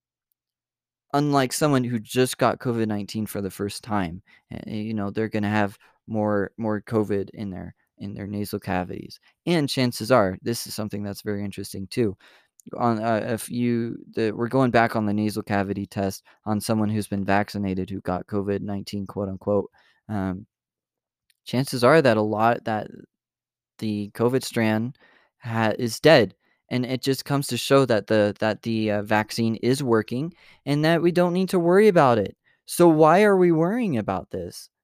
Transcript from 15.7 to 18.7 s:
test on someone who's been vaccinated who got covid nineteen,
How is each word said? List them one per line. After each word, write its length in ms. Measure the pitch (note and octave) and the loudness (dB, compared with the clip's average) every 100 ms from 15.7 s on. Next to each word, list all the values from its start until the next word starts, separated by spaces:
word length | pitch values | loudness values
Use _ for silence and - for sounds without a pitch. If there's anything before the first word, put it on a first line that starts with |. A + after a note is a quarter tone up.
| G2 G2+ | -4 -6
test 360 | - G2 - - _ | -4 -4 -6 -14 _
on 160 | - G#2+ | -6 -4
someone 300 | - A2 G#2+ | -2 0 0
who's 160 | G#2+ G2+ | -2 -4
been 180 | G2+ | -4
vaccinated 640 | G2 G2 G#2 G2+ G2 F#2+ F#2 | 0 0 0 -4 -4 -4 -4
who 120 | F#2+ | -6
got 260 | - F#2 - | -6 -6 -4
covid 340 | G#2 G2 G2 | -6 -4 -4
nineteen, 460 | G2+ | -4